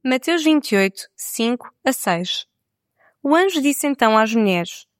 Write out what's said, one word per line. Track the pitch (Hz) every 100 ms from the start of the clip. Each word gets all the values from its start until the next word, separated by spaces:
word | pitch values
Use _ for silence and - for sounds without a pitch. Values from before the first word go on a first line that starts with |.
Mateus | 254 254 294 339
vinte | 311 302 -
e | 202
oito, | 190 - - _
cinco | - - 226 240 - _
a | 254
seis. | 254 - 170 180 - - _ _ _ _ _ _ _
O | 277
anjo | 320 381 294
disse | 277 277 285
então | 277 220 220
às | 220
mulheres | 226 208 180 170 - _